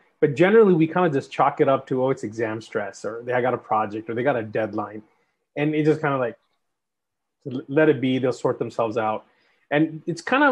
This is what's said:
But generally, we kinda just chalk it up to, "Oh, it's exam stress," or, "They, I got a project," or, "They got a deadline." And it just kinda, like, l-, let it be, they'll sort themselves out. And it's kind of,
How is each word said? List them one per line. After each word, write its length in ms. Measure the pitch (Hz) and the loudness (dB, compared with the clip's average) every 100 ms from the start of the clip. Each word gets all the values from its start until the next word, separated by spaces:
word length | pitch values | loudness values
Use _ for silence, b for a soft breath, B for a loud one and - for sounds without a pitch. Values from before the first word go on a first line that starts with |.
| b b | b b
But 160 | 151 123 | -2 4
generally, 380 | 185 220 208 | 6 8 6
we 120 | 165 156 | 6 2
kinda 240 | 180 175 | 2 0
just 220 | 139 - | 0 -4
chalk 280 | - 143 - | 0 0 2
it 80 | 139 | 2
up 160 | 135 - | 2 0
to, 160 | 127 | -2
"Oh, 60 | 131 | 0
it's 120 | 131 | -2
exam 380 | 107 110 113 113 | -6 -6 -4 -6
stress," 440 | - 110 101 - | -6 -6 -6 -8
or, 180 | 104 117 | -10 -8
"They, 80 | 120 | -4
I 80 | 127 | -2
got 140 | 123 | 0
a 40 | 120 | -2
project," 500 | - 110 107 110 113 | -2 -2 0 -6 -8
or, 60 | |
"They 80 | 117 | -2
got 140 | 131 123 | -2 -2
a 60 | |
deadline." 600 | 107 110 107 104 101 107 - _ _ _ _ 143 | -4 -4 -4 -6 -8 -12 -18 _ _ _ _ -4
And 180 | 151 | -2
it 100 | 151 | 0
just 160 | 151 151 | 0 0
kinda, 160 | 151 135 | 0 -2
like, 220 | 120 - _ _ _ _ _ _ _ _ _ _ 143 | -4 -6 _ _ _ _ _ _ _ _ _ _ -12
l-, 120 | 127 - | -10 -2
let 220 | 139 156 | 2 4
it 120 | 131 | 4
be, 180 | 131 131 | 0 0
they'll 140 | 127 | 0
sort 280 | 123 135 120 | -2 -2 -2
themselves 360 | 120 120 113 113 | -6 -4 -2 -2
out. 300 | 110 107 - _ _ _ _ | -2 -4 -10 _ _ _ _
And 100 | 147 160 156 - | 0 0 -2 -10
it's 120 | 160 - | -8 -2
kind 120 | 262 | 2
of, 40 | 294 | 4